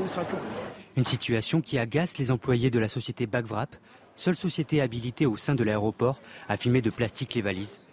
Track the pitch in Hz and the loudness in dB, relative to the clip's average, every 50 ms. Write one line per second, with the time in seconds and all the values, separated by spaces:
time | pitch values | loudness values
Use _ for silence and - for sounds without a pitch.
0 | 185 185 - 185 170 - - 180 - - - - - - - - - - - - | 0 0 -2 -4 -4 -4 -4 -6 -6 -6 -8 -8 -8 -10 -12 -14 -14 -6 0 0
1 | 127 - - 120 - - 120 110 107 - - 165 151 - - 131 113 113 104 143 | 2 2 2 -2 0 0 0 0 0 2 0 0 0 0 0 -2 -2 0 0 0
2 | 170 175 - - 139 117 131 120 - - 127 120 117 131 117 120 110 107 - 131 | 0 0 -2 -2 0 2 0 0 2 2 2 4 4 4 4 2 2 2 0 -4
3 | 113 - 120 - 127 110 101 123 117 110 110 104 120 - - - _ - - - | -6 -6 -4 -4 -4 -2 -2 -2 -2 -2 -4 -4 -4 -6 -8 -16 _ -20 -20 -20
4 | - - - - - 185 185 - - 180 - - 156 - - 151 139 127 113 123 | -20 -20 -12 -4 0 0 0 0 0 -4 -2 -2 -2 0 2 2 2 2 -2 -4
5 | 113 127 123 - 160 135 107 104 - - 147 127 117 107 107 107 104 110 107 - | -6 -4 0 2 2 2 2 0 0 0 2 2 4 2 2 2 2 0 0 2
6 | 120 123 139 - - - - - - - 107 101 - 120 123 131 117 113 95 - | 2 2 2 0 -6 -18 -20 -12 -4 -4 -4 0 2 4 4 4 4 2 0 0
7 | 120 107 - - 135 - - 120 101 101 95 92 98 101 - - - - | -2 -2 -2 -4 -6 -4 -2 -2 -2 -2 -2 -4 -6 -8 -10 -16 -20 -20